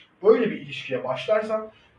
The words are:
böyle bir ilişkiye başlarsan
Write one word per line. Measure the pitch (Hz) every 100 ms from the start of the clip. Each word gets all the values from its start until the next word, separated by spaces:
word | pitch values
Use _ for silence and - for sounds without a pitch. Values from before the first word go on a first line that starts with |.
| - _
böyle | 190 254 226
bir | -
ilişkiye | - - - 123
başlarsan | - - - 214 220 214 214 - _